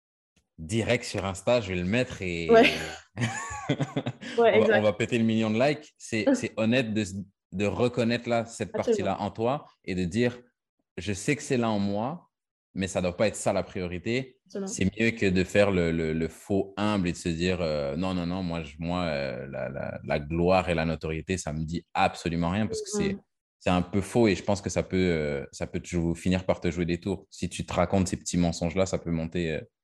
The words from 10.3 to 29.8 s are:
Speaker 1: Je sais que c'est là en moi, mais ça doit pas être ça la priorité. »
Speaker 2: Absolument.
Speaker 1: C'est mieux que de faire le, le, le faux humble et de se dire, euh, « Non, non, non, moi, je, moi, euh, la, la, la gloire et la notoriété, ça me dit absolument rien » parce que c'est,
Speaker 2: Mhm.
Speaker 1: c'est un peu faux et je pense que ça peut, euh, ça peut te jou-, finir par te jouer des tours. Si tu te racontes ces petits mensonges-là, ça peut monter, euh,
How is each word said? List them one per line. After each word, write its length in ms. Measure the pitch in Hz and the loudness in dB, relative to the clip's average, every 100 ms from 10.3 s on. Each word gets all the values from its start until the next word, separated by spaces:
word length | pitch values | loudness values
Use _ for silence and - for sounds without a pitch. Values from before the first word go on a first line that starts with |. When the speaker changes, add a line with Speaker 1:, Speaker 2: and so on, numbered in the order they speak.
| 120 - _ _ _ _ - | 0 -16 _ _ _ _ -12
Speaker 1:
Je 140 | 92 | -6
sais 240 | 98 - 147 | -4 -2 -2
que 60 | |
c'est 140 | - 131 | 0 0
là 140 | 117 | 2
en 80 | 107 | 0
moi, 500 | 101 101 117 175 _ _ _ _ _ | 0 -2 -4 -8 _ _ _ _ _
mais 120 | - 95 | -6 -4
ça 140 | 98 | 0
doit 140 | 92 85 | -2 0
pas 100 | 110 | 0
être 80 | - | 0
ça 160 | - | -2
la 100 | 98 | 0
priorité. » 760 | 87 104 90 87 110 123 135 - _ | -2 -6 -6 -6 -4 -4 -4 -14 _
Speaker 2:
Absolument. 200 | 208 196 | -10 -8
Speaker 1:
C'est 320 | 208 95 - | -2 -2 2
mieux 100 | 113 | 0
que 140 | 113 101 | 2 2
de 180 | 92 | 2
faire 260 | 87 104 101 | 2 4 4
le, 220 | 92 85 | 4 2
le, 200 | 82 80 | 2 0
le 160 | 80 80 | 0 -2
faux 460 | - - 98 - - | -6 -2 -2 -2 -2
humble 320 | 104 104 87 | 0 2 0
et 40 | |
de 40 | 82 | -2
se 120 | 90 | -2
dire, 300 | 80 90 90 | 0 0 0
euh, « 360 | 85 76 71 73 | 0 -2 -2 -2
Non, 180 | 92 | -2
non, 120 | 92 85 | -2 -2
non, 160 | 92 | -2
moi, 200 | 90 85 | -2 -4
je, 120 | 78 76 | -6 -8
moi, 240 | 82 87 | -4 -2
euh, 420 | 87 71 67 62 67 | -2 -2 -4 -6 -8
la, 200 | 65 65 | -6 -6
la, 320 | 67 65 - | -6 -8 -8
la 140 | - 76 | -4 -4
gloire 500 | 73 82 85 92 90 | -2 0 4 4 4
et 60 | |
la 100 | 82 | 0
notoriété, 540 | 80 78 80 80 76 92 | 0 -2 -4 -6 -4 -4
ça 140 | - | -4
me 120 | 76 | -6
dit 200 | 80 82 - | -4 -6 -6
absolument 560 | - 92 - 87 82 85 | 0 2 2 -4 -2 0
rien » 160 | 98 107 | 0 -2
parce 140 | - | -4
que 80 | - | -6
c'est, 220 | 208 202 | -4 -2
Speaker 2:
Mhm. 60 | 196 _ _ _ _ | -4 _ _ _ _
Speaker 1:
c'est 100 | - | 0
un 120 | 90 | 2
peu 180 | 90 104 | 2 -2
faux 280 | 92 123 113 | 0 4 4
et 60 | |
je 80 | 90 | 4
pense 180 | - 101 | 0 -2
que 80 | - | -2
ça 120 | 87 | -2
peut, 140 | 82 95 | 0 2
euh, 500 | 92 82 73 71 67 | 2 2 0 -4 -6
ça 140 | - 82 | -10 -8
peut 140 | 87 | -8
te 60 | - | -4
jou-, 260 | 87 82 | -2 0
finir 300 | 82 95 92 | 0 0 0
par 160 | 92 87 | 0 -2
te 100 | 87 | 0
jouer 140 | 82 | -2
des 160 | 85 87 | -2 -2
tours. 260 | 104 92 - | -2 -6 -8
Si 180 | - 90 | -8 -8
tu 160 | - | -6
te 80 | 87 | -4
racontes 360 | - 87 98 90 | 0 2 4 2
ces 80 | - | -2
petits 200 | - 87 | -2 2
mensonges-là, 460 | 87 82 85 87 95 | 2 0 -2 0 0
ça 120 | 85 | 0
peut 120 | 85 | -2
monter, 400 | 82 82 87 82 | -2 -2 -2 -2
euh, 80 | 78 - _ | -4 -6 _